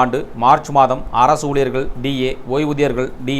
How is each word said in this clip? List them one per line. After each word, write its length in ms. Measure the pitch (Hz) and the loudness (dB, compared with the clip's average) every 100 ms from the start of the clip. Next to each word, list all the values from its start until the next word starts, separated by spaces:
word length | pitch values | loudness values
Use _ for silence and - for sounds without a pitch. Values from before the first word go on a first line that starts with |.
ஆண்டு 180 | 127 135 190 120 | 4 0 -6 0
மார்ச் 280 | 120 151 - 139 | 4 4 2 2
மாதம் 260 | 127 131 - 117 | 2 2 -2 2
அரசு 200 | 131 151 147 | 2 2 0
ஊழியர்கள் 360 | 139 131 127 143 127 | 0 0 0 -4 -4
டி 100 | 135 135 127 | -4 -2 -2
ஏ, 40 | 131 120 | -4 -4
ஓய்வூதியர்கள் 540 | 135 151 143 139 123 127 - | -2 0 0 0 0 -4 -6
டி 80 | 127 | -4